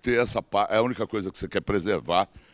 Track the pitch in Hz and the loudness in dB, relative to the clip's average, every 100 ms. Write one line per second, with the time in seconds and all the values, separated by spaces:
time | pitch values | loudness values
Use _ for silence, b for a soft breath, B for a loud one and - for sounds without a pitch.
0 | - 120 117 - - 101 104 110 120 120 | 0 2 2 -2 -2 0 2 2 2 0
1 | 107 110 92 - 95 98 - 101 87 92 | -4 -4 -6 -8 -6 -4 -2 -2 0 -2
2 | 64 87 98 B B | 0 0 0 B B